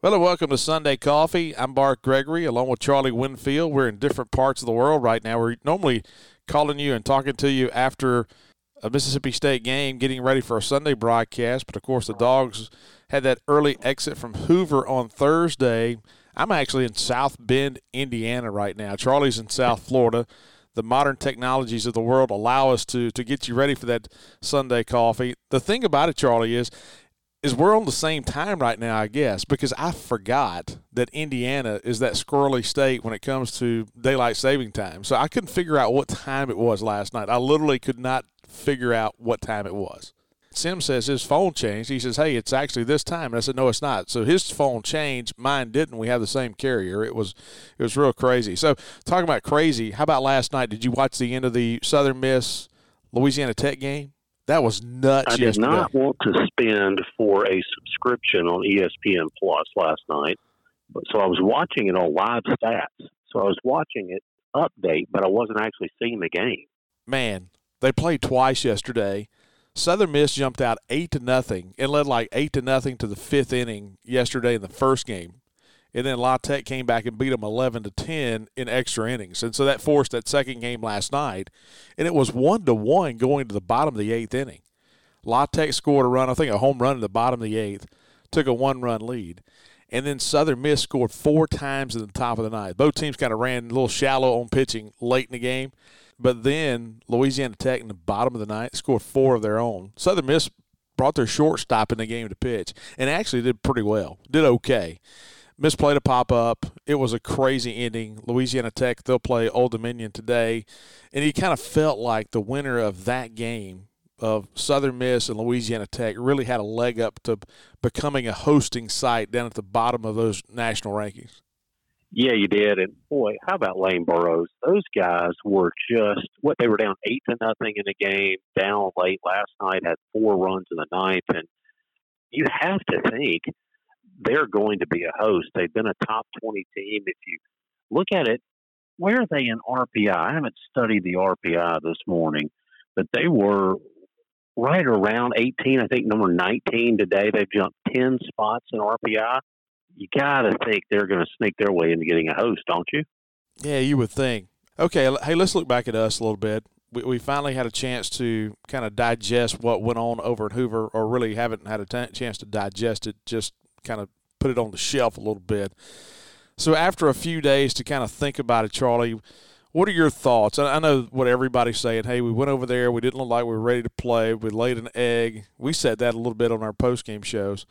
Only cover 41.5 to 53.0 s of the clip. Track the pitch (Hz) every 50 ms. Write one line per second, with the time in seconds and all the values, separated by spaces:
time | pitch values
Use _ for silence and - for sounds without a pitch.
41.5 | 151 - - 110 101 104 113 113 139 131 117 127 113 123 151 160 143 117 110 -
42.5 | - 131 143 143 - 123 117 113 147 147 - - 175 170 160 127 113 117 113 135
43.5 | 131 127 135 127 113 - - 143 131 101 87 - - 123 110 107 165 190 - -
44.5 | - - 147 139 123 113 104 - - 156 151 143 135 123 120 110 - _ 117 135
45.5 | 143 139 131 117 110 135 160 151 120 113 110 113 123 120 110 101 - 135 131 117
46.5 | 104 _ - 135 127 113 95 92 92 101 110 113 - 113 107 92 - _ - -
47.5 | - - - - _ _ 123 117 - 135 147 135 120 - - 127 127 123 117 104
48.5 | 90 - 151 156 139 - - - - - _ - 170 185 175 165 147 113 - -
49.5 | 156 147 160 165 143 117 113 110 101 107 151 147 131 131 131 135 135 135 120 -
50.5 | - 135 127 117 104 110 113 127 117 127 135 135 - - 127 120 123 131 131 127
51.5 | 117 123 120 117 117 117 - - - 147 143 139 131 127 131 131 131 127 120 -
52.5 | - - - - _ _ _ _ _ _